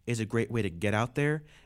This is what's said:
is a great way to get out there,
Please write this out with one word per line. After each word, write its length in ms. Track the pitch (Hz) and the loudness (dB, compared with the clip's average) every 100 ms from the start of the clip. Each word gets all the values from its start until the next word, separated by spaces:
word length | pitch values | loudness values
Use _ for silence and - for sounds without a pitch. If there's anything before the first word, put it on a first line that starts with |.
| - | -4
is 120 | 117 | -2
a 60 | 107 | 0
great 240 | 117 113 | 0 0
way 120 | 117 | 0
to 80 | 101 | -2
get 240 | 85 104 | 0 0
out 220 | 104 120 - | 2 0 0
there, 280 | 147 151 151 - | 0 0 -6 -20